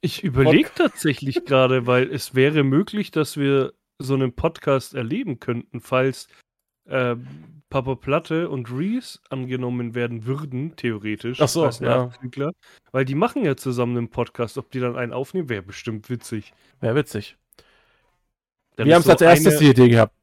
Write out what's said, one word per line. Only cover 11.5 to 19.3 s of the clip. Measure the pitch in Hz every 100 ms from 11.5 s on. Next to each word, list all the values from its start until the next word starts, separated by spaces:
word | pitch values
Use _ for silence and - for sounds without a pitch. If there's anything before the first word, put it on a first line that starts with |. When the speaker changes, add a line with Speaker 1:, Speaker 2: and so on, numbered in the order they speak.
| 170 151
Speaker 1:
als | 120
Speaker 2:
ja. | 127 123 123
Speaker 1:
Nachzügler, | - 127 135 143 185 _ _ _
weil | 131 135
die | 139
machen | 226 294
ja | 196 135
zusammen | 135 123 120 120
einen | 120
Podcast. | - 117 - 117 -
Ob | -
die | 131
dann | 123 120
einen | 123
aufnehmen, | 120 139 185 147
wäre | 110
bestimmt | 92 - - 110 -
witzig. | 120 - 110 - _ _ _
Speaker 2:
Wäre | 123 127
witzig. | 143 107 101 _ _ _ _ _ _ _ _ _ _ _ _ _ _ -
Speaker 1:
Dann | 117
Speaker 2:
Wir |
Speaker 1:
ist | 165
Speaker 2:
haben's | 165
Speaker 1:
so |
Speaker 2:
als | 165
erstes | 165